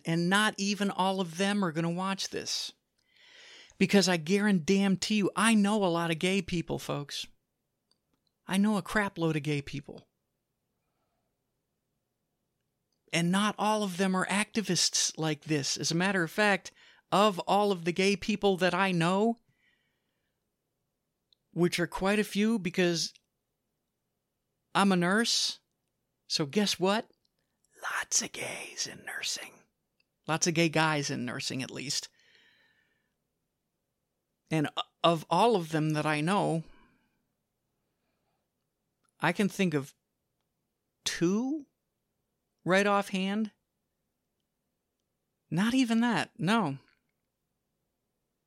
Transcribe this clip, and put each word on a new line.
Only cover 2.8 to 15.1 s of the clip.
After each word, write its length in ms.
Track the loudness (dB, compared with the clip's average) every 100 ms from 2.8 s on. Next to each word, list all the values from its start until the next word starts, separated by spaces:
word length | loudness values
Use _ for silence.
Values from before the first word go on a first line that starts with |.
| _ _ _ _ -20 -20 -20 -20 -18 -2
Because 280 | 2 4 4
I 100 | 0
guarantee 960 | 0 0 2 2 2 2 2 0 0 0
you, 160 | 0 2
I 200 | 4 4
know 280 | 4 2
a 40 | 2
lot 240 | 0 0
of 80 | 0
gay 240 | 0 0
people, 340 | -2 -4 -4 -6
folks. 480 | -6 -6 -6 -10 -12 _ _ _ _ _ _ _ _ _ _ _ -4
I 100 | 0
know 200 | 2 0
a 60 |
crap 340 | -2 -2 -2 0
load 180 | -2 0
of 60 |
gay 220 | -2 -4
people. 440 | -4 -10 -12 -18 -20 _ _ _ _ _ _ _ _ _ _ _ _ _ _ _ _ _ _ _ _ _ _ _ _ _ _ _ _ _ _
And 200 | 0 2
not 240 | 2 0 0
all 240 | 0 0
of 160 | -2 -2
them 180 | 0 0
are 120 | 0
activists 840 | -2 -2 -4 -2 0 0 0 -2